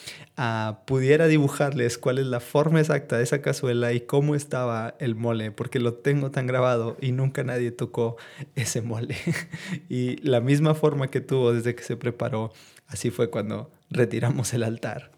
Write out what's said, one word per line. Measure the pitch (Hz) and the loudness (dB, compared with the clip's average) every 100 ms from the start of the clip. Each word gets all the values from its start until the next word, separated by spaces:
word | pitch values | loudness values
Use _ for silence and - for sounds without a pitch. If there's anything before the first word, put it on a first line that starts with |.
| - - - - | -18 -18 -16 -4
ah, | 120 113 110 110 - | -2 0 -4 -6 -2
pudiera | 135 131 151 165 | 0 4 6 6
dibujarles | 156 139 - 143 135 120 - | 6 4 2 0 2 0 0
cuál | 135 127 | 0 0
es | 131 | 0
la | 120 | -4
forma | - 147 156 160 | 0 2 4 4
exacta | 156 147 143 117 | 4 2 0 0
de | |
esa | 123 143 | 2 0
cazuela | 143 139 127 120 120 | 0 -2 0 0 0
y | 120 | 0
cómo | 120 143 147 147 | 0 2 2 0
estaba | 143 127 123 113 113 - | -2 -4 -2 -2 -4 -6
el | 131 110 | -4 -2
mole, | 117 113 110 | 0 -2 -2
porque | 104 - 127 | -6 -4 0
lo | 120 117 | 0 0
tengo | 143 143 139 | 0 2 0
tan | 139 127 | -2 0
grabado | 127 127 120 113 - | 2 4 2 0 -4
y | 135 | -2
nunca | 127 135 135 | 0 0 0
nadie | 127 123 120 | -2 -2 -2
tocó | 120 117 - 113 113 - - 139 - | -4 -6 -2 -2 -4 -12 -16 -10 -4
ese | 113 123 | -4 -2
mole. | 110 113 117 101 | -4 -4 -4 -4
<laughs> | - - - - - 185 - | -4 -4 -6 -12 -10 -10 -6
Y | 123 123 123 | -2 -2 -2
la | 143 123 | 2 2
misma | 120 143 156 156 | 4 4 4 4
forma | 151 143 135 | 2 2 -2
que | 131 | -2
tuvo | 123 135 120 | 0 2 4
desde | 117 117 120 | 2 0 -4
que | |
se | - 120 | -6 -6
preparó, | 120 117 117 107 113 - - - _ | -4 -4 -4 -4 -6 -10 -20 -20 _
así | 113 123 | -6 -4
fue | 117 120 | 0 -2
cuando | 117 107 104 - _ _ | -2 -4 -6 -10 _ _
retiramos | - 117 113 123 135 117 | 0 2 2 0 0 -2
el | 120 | -2
altar. | 113 113 120 104 - | -2 -4 -6 -8 -12